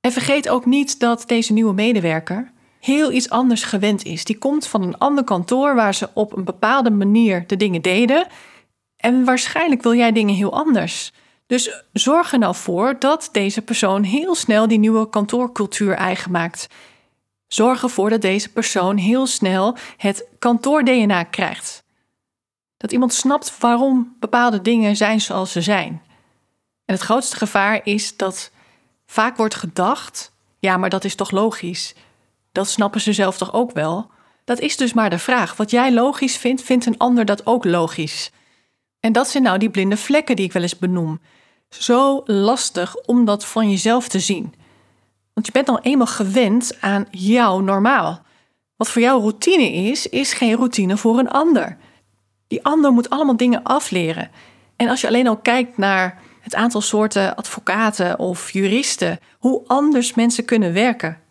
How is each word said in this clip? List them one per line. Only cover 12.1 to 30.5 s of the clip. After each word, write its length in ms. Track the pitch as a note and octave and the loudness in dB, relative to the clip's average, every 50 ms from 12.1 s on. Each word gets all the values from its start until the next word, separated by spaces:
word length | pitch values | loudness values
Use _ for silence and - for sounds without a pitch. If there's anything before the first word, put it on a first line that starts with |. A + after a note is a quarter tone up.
| C#4+ E4+ F4 E4+ - | 2 2 2 2 2
er 60 | C4 | 2
nou 160 | A3 F#3 F#3 | 2 2 0
voor 440 | - - - F3+ E3+ G#3 B3+ C#4 C4+ | -4 -4 -4 -2 0 0 -2 -2 0
dat 300 | - C4+ D4+ D#4+ - - _ | 0 0 0 0 -2 -4 _
deze 300 | G#3+ G3 G3 G#3 A3+ G#3+ | -2 -2 0 -2 -4 -6
persoon 400 | - A#3 - - G3 F#3+ G3 G#3 | -4 -4 0 0 2 2 2 0
heel 320 | F#3+ G3+ C#4+ D#4 F#4+ F4 | 0 0 -2 0 0 -2
snel 340 | - - - A3 G#3+ A3 A3 | -2 0 2 2 4 4 4
die 100 | A3+ G#3+ | 4 4
nieuwe 300 | G#3 A3 A3 A3 A3 G#3+ | 4 4 4 2 0 0
kantoorcultuur 880 | - G#3+ G#3 G#3 - A#3+ B3+ B3 B3 - G#3 G3 - - G#3 G3+ F#3+ | -2 -2 -2 -2 -2 -2 -2 -4 -4 -4 -6 -4 -2 -2 -2 0 0
eigen 360 | - F#3+ F#3 F#3 F#3 - F#3 | 0 -2 -4 -4 -4 -6 -4
maakt. 360 | F3+ F3 E3 E3+ - - - - - - - - _ _ _ _ _ _ _ _ _ _ _ | -2 -2 -2 -4 -6 -12 -16 -16 -16 -20 -20 -20 _ _ _ _ _ _ _ _ _ _ _
Zorg 360 | _ - - A3 A#3+ B3+ A#3+ - | _ -2 0 2 2 2 0 -2
ervoor 280 | B3 - - F#3+ G#3+ | -4 -2 0 0 0
dat 100 | A3 A3+ | 0 0
deze 320 | - F#3+ F#3+ G#3 G#3 - _ | 0 0 -2 -2 -4 -4 _
persoon 440 | - A3+ - - G3 F3+ F#3 G3+ | -4 -4 -2 -2 0 0 0 0
heel 300 | G#3 F3+ G3+ A#3 B3+ C4 | 0 2 2 2 2 0
snel 500 | B3 - - - F#3 F#3 F#3+ F#3+ G#3+ B3 - - - - | 0 -2 -2 0 0 0 2 0 0 -2 -4 -12 -20 -18
het 300 | _ - G3+ G3 - - - _ _ | _ -4 -4 -4 -4 -8 -18 _ _
kantoor-D 480 | - A#3+ A#3+ A3+ - C4 D4 D4+ C#4 | 0 0 0 2 2 2 2 2 4
N 240 | A#3+ B3+ B3 A3 G3+ | 4 4 4 4 2
A 120 | G3+ F3+ E3+ | 2 0 -2
krijgt. 640 | - - - G3 D#3+ - - - - - - _ _ _ _ _ _ _ _ _ _ _ _ _ _ _ _ _ _ _ | -4 -4 -4 -4 -4 -4 -8 -12 -14 -16 -16 _ _ _ _ _ _ _ _ _ _ _ _ _ _ _ _ _ _ _
Dat 160 | _ - G#3+ - | _ -10 -4 0
iemand 200 | B3 B3+ A#3+ A#3+ | 0 0 0 0
snapt 440 | - - C4 C#4+ D4 D4 - - - | 0 0 0 0 0 -2 -6 -10 0
waarom 580 | - A#3+ A#3+ A#3 C4 C#4 C4 B3+ A#3+ A#3+ - _ | 2 2 2 4 2 2 2 2 0 -2 -8 _
bepaalde 440 | - G#3+ - A#3+ A#3+ B3 A3 G3+ F3+ | -6 -2 0 2 2 2 0 0 0
dingen 340 | A3+ A#3 A#3 A3 G#3 G#3 | 2 2 2 2 2 2
zijn 240 | G3+ A3 G#3 A3 A3 | 2 2 0 2 0
zoals 320 | G#3 - F#3+ F#3 F#3 F#3+ - | -2 -2 -4 -4 -4 -4 -4
ze 80 | F3 | -4
zijn. 420 | E3 F3+ G#3 F#3+ E3 D3 D#3 D#3+ _ _ _ _ _ _ _ _ _ _ _ _ _ _ _ _ _ | -2 0 0 0 -2 -4 -8 -12 _ _ _ _ _ _ _ _ _ _ _ _ _ _ _ _ _
En 100 | - F#3+ | -4 -4
het 60 | F#3 | -4
grootste 360 | - - A3 B3 A#3+ - - | -2 0 -2 0 0 -4 -4
gevaar 440 | - A#3 G#3 - G3+ G3 G3+ A3 G#3 - | -4 -4 0 0 0 2 2 0 -2 -2
is 320 | G#3 G3+ G#3+ G#3 - - | -2 -2 -2 -4 -6 -6
dat 340 | _ G3 F#3+ F#3 - - - _ _ _ _ _ _ _ _ _ _ _ | _ -4 -4 -4 -6 -14 -16 _ _ _ _ _ _ _ _ _ _ _
vaak 300 | _ - - A3 A#3+ A#3+ | _ -2 0 0 0 0
wordt 180 | - A3+ G#3+ G#3+ | 0 -2 -2 -2
gedacht: 800 | - - F3 D3+ - F3+ G3 C4+ - - - - - - - _ _ _ _ | -6 -10 -8 -4 -2 0 0 0 -4 -6 -14 -14 -14 -16 -16 _ _ _ _